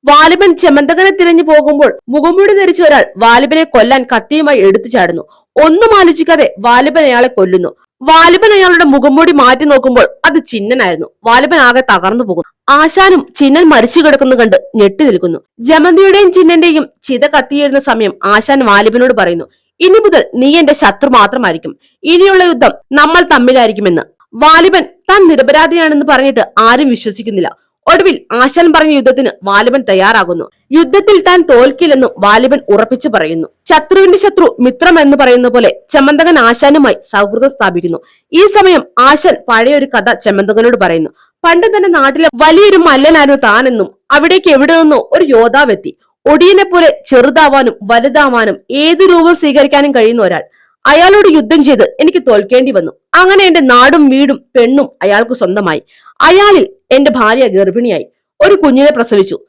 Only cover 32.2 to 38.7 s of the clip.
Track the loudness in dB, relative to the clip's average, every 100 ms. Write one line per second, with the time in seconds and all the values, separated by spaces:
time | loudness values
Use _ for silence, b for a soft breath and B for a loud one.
32.2 | 0 0 0 -4 -2 -2 -2 -6 -4 -4
33.2 | -4 -6 -10 _ -4 -4 0 0 2 2
34.2 | 0 0 0 0 -4 0 0 2 2 2
35.2 | 2 2 0 0 -2 -4 _ -2 0 0
36.2 | 0 0 0 0 0 2 0 -2 -6 -4
37.2 | -4 -2 -4 -2 -4 -4 -6 -8 b b
38.2 | b 0 2 2 2